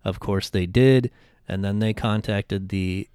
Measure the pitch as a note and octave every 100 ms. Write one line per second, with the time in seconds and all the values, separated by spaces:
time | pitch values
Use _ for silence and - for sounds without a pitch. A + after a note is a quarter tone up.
0 | G2+ F#2+ - G2 - G2 F2+ A2 C3 C3
1 | A#2+ - _ _ - F#2+ G2 G#2 A2 G#2+
2 | A2+ G#2+ A2 G2+ - G2 F#2+ G2 F#2 F#2
3 | -